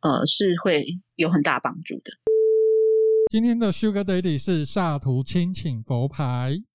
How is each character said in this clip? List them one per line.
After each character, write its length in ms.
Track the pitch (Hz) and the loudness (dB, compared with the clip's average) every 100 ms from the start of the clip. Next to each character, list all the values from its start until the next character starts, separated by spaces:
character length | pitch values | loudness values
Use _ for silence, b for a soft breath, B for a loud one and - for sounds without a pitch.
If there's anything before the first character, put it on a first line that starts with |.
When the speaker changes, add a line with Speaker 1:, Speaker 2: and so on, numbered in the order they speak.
Speaker 1:
呃， 220 | 160 127 | 0 0
是 300 | 151 - 202 170 | 0 2 2 0
会 240 | - 151 139 180 _ - | 0 0 -2 -10 _ -4
有 120 | 165 | 0
很 140 | 170 | 2
大 160 | 156 127 | 0 -2
帮 240 | 127 143 | -4 -8
助 140 | 165 - | -12 -12
的。 160 | - - - - - - - - - - - - - | -14 -8 -2 2 2 4 4 4 2 4 4 4 2
Speaker 2:
今 140 | 220 | 2
天 160 | 233 233 | 2 2
的 140 | 220 | 0
Sugar 320 | 175 220 202 | 2 0 0
Daddy 340 | 196 180 180 147 | 0 0 0 -2
是 260 | 180 175 | 0 -2
萨 360 | 143 - 180 143 | -2 -2 -2 -2
图 240 | 135 127 | -2 -2
亲 280 | 131 180 175 | 0 0 0
请 300 | 185 165 120 | -2 -4 -6
佛 240 | 110 123 135 | -4 -2 -2
牌。 560 | - 139 123 127 156 226 | -4 -4 -2 -4 -4 -8